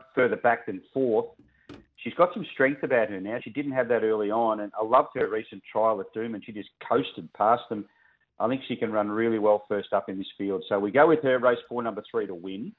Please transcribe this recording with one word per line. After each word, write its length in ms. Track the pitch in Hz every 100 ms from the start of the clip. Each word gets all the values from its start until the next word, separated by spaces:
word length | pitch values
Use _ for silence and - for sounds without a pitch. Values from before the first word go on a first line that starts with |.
| - -
further 220 | 123 104
back 280 | 123 117 -
than 160 | 92 -
fourth. 320 | 135 131 110 117 - _ _ _ - _ _
She's 160 | 120
got 200 | - 175
some 120 | 220 165
strength 300 | - 135 143
about 260 | - 127 107
her 100 | 98
now. 200 | 98 120
She 60 | -
didn't 240 | 110 143
have 160 | 131 120
that 120 | 117 110
early 260 | 110 104
on, 300 | 110 113 107
and 100 | 104 104
I 60 | 110
loved 240 | 123 143 131
her 120 | 110
recent 340 | 110 110 101 -
trial 300 | 110 110 95
at 60 | 95
Doom, 220 | 110 117 107
and 100 | 98
she 80 |
just 160 | 107 95 _ -
coasted 400 | 123 - - 82
past 300 | - 107 120 -
them. 140 | 107 101 _ _ _ _ _
I 80 | 107
think 140 | 135 -
she 80 | 123
can 160 | 113
run 180 | 110 104
really 280 | 107 117 113
well 260 | 107 104 -
first 240 | 104 -
up 160 | 101 -
in 100 | 95
this 100 | 95 -
field. 260 | 101 95 -
So 100 | 101
we 120 | 101
go 140 | 131 160
with 160 | 156
her, 140 | 139 127
race 200 | 120 120 -
four, 160 | 120
number 180 | 117 104 -
three 160 | 117 101
to 60 |
win. 380 | 90 92 95 143